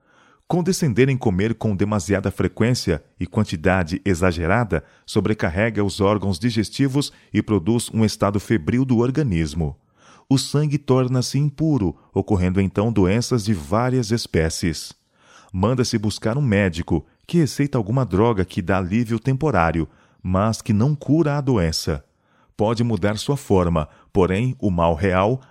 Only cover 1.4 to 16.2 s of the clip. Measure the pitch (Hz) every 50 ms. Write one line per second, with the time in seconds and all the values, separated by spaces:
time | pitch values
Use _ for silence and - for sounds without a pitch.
1.4 | 101 113 117 - - 113 104 87 104 101 107 104 95 - 98 92 98 101 - -
2.4 | 98 92 - - 107 117 127 123 - - 85 73 - _ _ - - - - 120
3.4 | 107 - - 82 76 92 90 95 90 76 90 - - 101 95 80 90 92 85 90
4.4 | 85 80 98 117 123 101 90 78 - - _ _ _ - - 110 95 95 107 -
5.4 | - 98 80 95 107 117 110 104 104 98 87 - 101 98 107 104 92 98 95 -
6.4 | - 123 110 113 104 - - - 139 139 127 143 143 - - - _ _ - 202
7.4 | 196 - 214 196 156 92 117 123 - - - 110 110 107 - - - 101 101 104
8.4 | - - 117 101 76 - 104 123 135 131 123 110 117 127 127 147 156 127 90 82
9.4 | 82 76 71 82 80 73 67 - _ _ _ _ _ - - - _ - 135 131
10.4 | - - - 143 151 151 139 147 - - 131 127 131 123 131 127 120 - - -
11.4 | 151 147 - - 156 160 151 127 104 85 76 - _ _ - 98 92 - 110 95
12.4 | 90 90 92 98 98 95 - - 101 117 113 104 95 87 98 117 120 - 131 123
13.4 | 98 104 110 87 73 71 92 110 123 127 127 131 120 101 117 117 - - - 92
14.4 | 80 80 - - - 87 80 - - - - _ _ _ _ _ _ _ - -
15.4 | - _ - 92 95 107 131 127 123 - - 113 104 107 - -